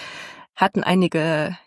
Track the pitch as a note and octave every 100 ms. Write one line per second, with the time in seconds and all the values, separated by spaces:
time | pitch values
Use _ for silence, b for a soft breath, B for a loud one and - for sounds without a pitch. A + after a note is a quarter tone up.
0 | B B B B B - G3 G3 - F#3
1 | F3+ E3 D#3+ D#3 D3+ F#3